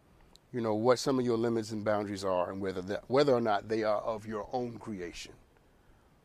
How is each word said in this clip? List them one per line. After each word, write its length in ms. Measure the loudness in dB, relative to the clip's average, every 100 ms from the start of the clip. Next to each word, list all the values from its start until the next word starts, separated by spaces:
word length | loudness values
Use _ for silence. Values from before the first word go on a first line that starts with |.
| _ -20 -20 -20 _
you 80 | -4
know, 140 | 0
what 240 | 2 4 4
some 200 | 4 2
of 60 |
your 140 | 2 2
limits 320 | 2 0 -2
and 140 | -4
boundaries 400 | 0 0 0 -4
are 260 | 0 0 0
and 100 | -2
whether 220 | -4 -4
that, 220 | -4 -6 0
whether 240 | 4 6
or 80 | 4
not 280 | 4 0 0
they 160 | 0
are 160 | 2 0
of 260 | -2 -6 -6
your 220 | -8 -6
own 260 | -4 -6 -8
creation 540 | -10 -8 -8 -10 -16 -18 _ _ _ _ _ -20 _ _